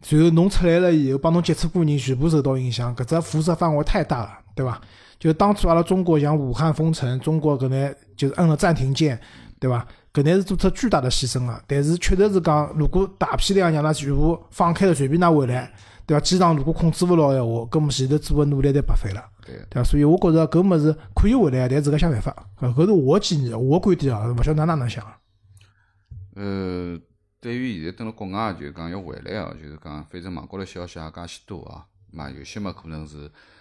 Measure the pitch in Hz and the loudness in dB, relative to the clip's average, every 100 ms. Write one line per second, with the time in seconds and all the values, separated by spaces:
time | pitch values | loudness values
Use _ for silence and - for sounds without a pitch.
0 | - 151 165 165 190 - 180 170 180 160 | 0 2 4 4 4 2 2 4 4 2
1 | 135 135 165 170 - 160 165 185 160 147 | 2 0 2 2 0 -2 -2 0 0 0
2 | 123 127 156 160 139 131 127 117 120 120 | -2 0 2 2 2 -2 -2 -4 -6 -6
3 | 123 160 160 156 156 165 170 147 147 208 | -2 -2 -2 -2 0 0 0 0 0 0
4 | 151 127 107 - _ - 131 113 - - | 0 -4 -6 -14 _ -6 -6 -6 -12 -20
5 | - _ 165 156 208 208 180 165 170 190 | -20 _ -2 2 2 2 4 4 2 0
6 | 175 156 147 151 135 117 160 156 160 160 | 2 2 2 0 0 0 0 2 0 0
7 | 127 127 160 160 151 143 131 135 139 - | -2 -2 -2 0 0 0 0 -2 -2 -6
8 | _ - 139 - 170 151 185 156 131 135 | _ -4 -4 2 2 4 2 2 0 0
9 | 156 120 - - - - 131 120 - - | 0 -2 -10 -20 -20 -6 -4 -4 -6 -18
10 | _ - 143 185 185 185 190 180 240 170 | _ 0 2 2 0 0 0 0 0 0
11 | 127 - 123 127 123 110 - 139 143 170 | 0 -2 -2 -4 -4 -8 -4 -2 0 0
12 | - 185 208 190 170 151 147 156 147 180 | 0 2 4 2 2 0 0 0 0 2
13 | 190 - - - - 196 175 156 151 151 | -2 -4 -4 -2 2 2 2 2 0 -2
14 | 143 139 151 165 - - 175 165 196 151 | -2 2 2 0 -8 0 0 4 2 2
15 | 139 160 175 156 127 123 127 - - - | 2 2 4 4 2 -2 -6 -18 -20 -20
16 | - 151 151 185 175 156 135 160 165 - | -2 0 2 2 4 2 0 0 0 2
17 | 180 170 147 135 117 117 117 156 151 127 | 2 4 4 2 0 -4 -2 0 0 -2
18 | 131 151 - 147 143 143 139 139 135 - | 0 0 0 0 2 2 2 2 2 0
19 | 104 98 - _ - 120 - 135 117 147 | 0 -10 -14 _ -20 -20 -8 -2 2 4
20 | 147 175 175 165 160 160 196 170 151 151 | 4 4 4 4 4 2 4 4 2 0
21 | - - 208 262 175 127 127 139 143 147 | -4 2 4 4 2 2 0 0 0 0
22 | 170 120 143 - - - 127 123 180 196 | 0 0 -4 -10 -20 -6 -2 2 4 4
23 | 135 180 - 156 127 110 131 160 202 170 | 4 2 2 -2 -2 -2 0 2 2 2
24 | 139 110 113 120 127 156 160 156 123 120 | 0 -2 -2 0 0 2 0 0 -4 -6
25 | - - _ _ _ - _ _ _ _ | -14 -20 _ _ _ -20 _ _ _ _
26 | _ - 95 98 101 98 92 90 87 85 | _ -20 -20 -12 -8 -6 -6 -6 -8 -12
27 | _ _ _ _ 120 123 127 95 80 92 | _ _ _ _ -10 -6 -6 -6 -10 -10
28 | 110 110 98 98 110 80 71 78 82 95 | -14 -12 -10 -6 -6 -8 -12 -12 -12 -12
29 | 87 62 - 104 80 80 76 78 82 76 | -12 -14 -10 -10 -10 -14 -18 -18 -16 -16
30 | 73 90 90 85 - 98 95 92 90 87 | -16 -16 -12 -14 -12 -14 -14 -14 -14 -14
31 | 80 85 87 - _ 90 - - - _ | -16 -16 -18 -18 _ -18 -16 -20 -20 _
32 | _ 80 71 67 69 110 101 85 82 78 | _ -16 -16 -16 -16 -12 -10 -12 -14 -14
33 | 76 76 73 _ _ _ | -14 -18 -20 _ _ _